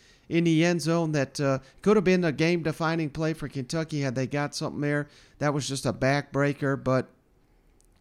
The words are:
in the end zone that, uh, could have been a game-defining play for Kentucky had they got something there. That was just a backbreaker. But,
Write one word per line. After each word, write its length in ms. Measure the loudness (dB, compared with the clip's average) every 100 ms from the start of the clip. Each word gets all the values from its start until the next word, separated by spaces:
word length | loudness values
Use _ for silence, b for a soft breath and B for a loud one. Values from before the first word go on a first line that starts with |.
| b b b
in 160 | 2
the 200 | 4 4
end 180 | 4 2
zone 300 | 0 0 0
that, 280 | 0 -2 -2
uh, 200 | 0 -2 -4 b
could 140 | 2 4
have 80 |
been 200 | 4 4
a 80 | 2
game-defining 760 | 2 2 2 0 -2 -2 -2 -2
play 220 | -2 -4
for 160 | -4 -6
Kentucky 520 | -8 -6 -4 -4 -2
had 120 | -2
they 120 | -2 -2
got 280 | -2 -4
something 260 | -6 -8 -4
there. 260 | -2 -2 -4 b b b
That 160 | -2
was 120 | -2 -4
just 180 | -4 -4
a 60 |
backbreaker. 920 | 0 0 0 -2 0 0 0 -2 -2
But, 260 | 0 0 0 _ _ _ _ _ _ _ _ _